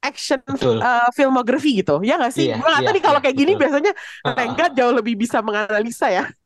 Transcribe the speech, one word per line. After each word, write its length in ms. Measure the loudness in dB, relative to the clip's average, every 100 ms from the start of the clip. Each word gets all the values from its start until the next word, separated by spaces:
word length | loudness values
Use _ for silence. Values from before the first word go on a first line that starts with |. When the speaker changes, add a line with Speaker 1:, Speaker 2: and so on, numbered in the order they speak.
Speaker 1:
action, 360 | -8 -8 -4 -4 -2
Speaker 2:
Betul. 320 | -2 0 0
Speaker 1:
eh, 240 | 2 2 0 2
filmography 640 | 2 2 0 0 0 0
gitu. 160 | 0 0 0
Ya 120 | 0
nggak 140 | 0
sih? 120 | 0 -2
Speaker 2:
Iya, 100 | 0
Speaker 1:
Gue 100 | 0
nggak 120 | 2
Speaker 2:
iya, 60 | 2
Speaker 1:
tahu 60 | 2
nih 80 | 2
kalau 120 | 2
Speaker 2:
iya, 60 |
Speaker 1:
kayak 120 | 2 2
gini 120 | 2
Speaker 2:
betul. 80 | 2
Speaker 1:
biasanya 320 | 2 2 0 -2 -10 -8
Speaker 2:
Heeh. 300 | -6 -4 -4
Speaker 1:
Rengga 120 | 0 0 2
jauh 180 | 2 2
lebih 160 | -2 -4
bisa 160 | -2 -2
menganalisa 640 | -2 -4 -2 -2 -2 -2 0
ya. 120 | 0 -4 -10